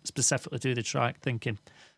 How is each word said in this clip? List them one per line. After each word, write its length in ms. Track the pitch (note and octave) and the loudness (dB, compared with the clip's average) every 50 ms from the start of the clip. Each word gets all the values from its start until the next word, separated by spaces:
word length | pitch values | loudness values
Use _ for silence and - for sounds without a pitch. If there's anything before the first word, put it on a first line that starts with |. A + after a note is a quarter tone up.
| - | -12
specifically 540 | - - C#3+ B2+ - C#3 C3 - - - A#2 | -8 -2 0 2 2 2 2 -2 -4 -6 -2
do 140 | - C3 B2+ | 0 0 0
the 80 | A#2 | 0
track 380 | A2 - - C3+ A#2+ A#2+ C3 - | 0 0 0 2 2 2 0 -2
thinking, 380 | - C#3 B2 A2 - B2 G#2+ G2+ - - - - - - _ | -2 -2 -2 0 -2 -2 -4 -4 -8 -16 -20 -20 -20 -20 _